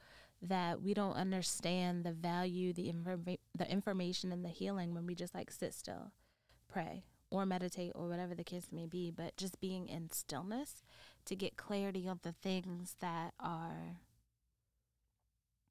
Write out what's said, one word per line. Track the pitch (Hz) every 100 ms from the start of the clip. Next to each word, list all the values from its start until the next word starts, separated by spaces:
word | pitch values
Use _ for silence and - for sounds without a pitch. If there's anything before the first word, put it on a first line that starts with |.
| - - - -
that | 175 190 175 170
we | 190
don't | 208 196
understand | - 190 190 175 - 170 180 180 175
the | 170
value, | 165 170 175 180 180 180
the | 175 180
informa-, | 170 170 180 170 180 _
the | - 180
information | 190 202 190 180 180 185
and | 175
the | 175
healing | 160 190 196 170
when | 170 175
we | 175
just, | 180
like, | 180 -
sit | - -
still, | - - - 202 - _ _ _ - -
pray, | 190 165 170 - - -
or | 190 190
meditate, | 180 180 185 175
or | - 175
whatever | 175 180
the | 170
case | 170 180 -
may | 165 165
be, | 175 170
but | 165 170 -
just | 185 -
being | 190 185 180
in | 165 160
stillness | - - 139 185 233 294 - - - - -
to | -
get | 190 196 -
clarity | - 202 196 185 185
on | 180
the | 170
things | 170 196 185 180 175 180 -
that | 180 165 165 -
are, | 170 165 165 160 165 175 - _ _ _ _ _ _ _ _ _ _ _ _ _ _ _ _